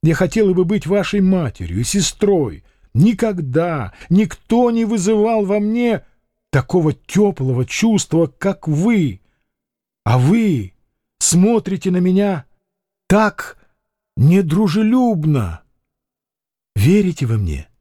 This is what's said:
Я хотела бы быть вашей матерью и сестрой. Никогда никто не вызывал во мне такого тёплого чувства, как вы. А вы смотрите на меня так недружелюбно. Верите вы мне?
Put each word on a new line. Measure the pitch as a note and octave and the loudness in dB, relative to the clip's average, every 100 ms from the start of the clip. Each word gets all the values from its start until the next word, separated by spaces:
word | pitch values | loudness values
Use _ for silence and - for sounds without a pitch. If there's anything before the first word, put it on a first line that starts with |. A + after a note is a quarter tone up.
Я | D#3 D#3+ | 0 0
хотела | F3 A3 G#3 | 0 0 0
бы | F3+ | 2
быть | F3 G#3 D3+ | 0 -2 -2
вашей | G3+ F#3 G3+ | -2 -2 0
матерью | F#3 F#3 C#3 - E2 E2+ | 2 0 -2 -8 -8 -6
и | |
сестрой. | A#2+ G3+ D#3 - G3+ F#3+ B2+ E2+ _ _ _ | -2 -2 -4 -2 0 2 0 -6 _ _ _
Никогда | G#2+ G3 G#3 A3+ F#3 C#3 C#3 F3 D#3 G#2 - - | 2 2 2 -2 -2 -2 -2 -2 -4 -8 -14 0
никто | F3+ G#3+ - _ A#3 A#3+ | 2 2 -4 _ 2 2
не | A3+ A3+ | 0 -2
вызывал | A3 F3+ G#3+ G#3+ A3+ G3 | -2 0 0 0 0 -2
во | G#3 | -2
мне | G#3 A#3 A#3+ G#3+ - _ _ _ _ | -2 -2 -2 -2 -6 _ _ _ _
такого | C#3 B2+ F3+ D#3 | -2 0 0 0
тёплого | C#3 - - G#3 F3+ C3 B2 B2+ | -4 -4 0 0 0 -4 -2 -4
чувства, | - A3+ G#3 - D#3+ E3 | -2 0 0 0 -2 -2
как | _ G3 G3 - | _ -6 -4 -4
вы. | D3 G3+ A3 D3 F#2 _ _ _ _ _ _ _ _ - | -2 0 0 -2 -6 _ _ _ _ _ _ _ _ -2
А | B2 | 0
вы | B2+ A3+ A3 C#3+ G2 _ _ _ _ _ | 2 2 0 -2 -6 _ _ _ _ _
смотрите | - E3+ G3 A3+ G3+ F#3+ F#3+ | 0 2 4 2 -2 -6 -2
на | F3+ | 0
меня | F3+ F#3 G3+ F3+ - _ _ _ _ _ _ | 2 2 0 -4 -10 _ _ _ _ _ _
так | G3 G#3+ - - - _ _ _ _ _ - | 2 2 -4 -18 -18 _ _ _ _ _ 0
недружелюбно. | C3+ F#3 F3 E3 G#3+ F3+ A3 B3+ B3 G3 D3+ D3 F#2+ D#2+ _ _ _ _ _ _ _ _ _ _ _ - | 4 4 2 0 0 0 0 2 0 0 0 0 -2 -8 _ _ _ _ _ _ _ _ _ _ _ 0
Верите | A2 G3+ F#3+ E3 B2 | 2 4 2 -2 -2
вы | A2+ | -2
мне? | F2+ C#2+ D#2+ _ | -2 -6 -10 _